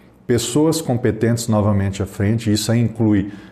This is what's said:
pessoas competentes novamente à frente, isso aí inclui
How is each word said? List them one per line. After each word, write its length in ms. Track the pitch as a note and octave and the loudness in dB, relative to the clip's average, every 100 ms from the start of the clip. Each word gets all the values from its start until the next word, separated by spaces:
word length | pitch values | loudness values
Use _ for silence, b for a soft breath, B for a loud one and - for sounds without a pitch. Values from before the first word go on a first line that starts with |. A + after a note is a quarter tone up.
| B B - | B B -2
pessoas 540 | A#2+ - D3 D#3+ D#3+ | 0 0 2 2 2
competentes 680 | D3+ A#2+ A2+ G#2+ A2+ A#2 - | -2 0 0 0 0 0 0
novamente 560 | G#2 G#2 G2+ F#2+ F#2+ | 0 2 0 0 -4
à 40 | F#2 | -6
frente, 440 | - G2+ A2+ G#2+ | -2 0 0 0
isso 220 | G#2 - | -2 0
aí 80 | A#2 | 0
inclui 500 | A#2 - A2 G2+ G2+ B B | 0 0 2 2 0 B B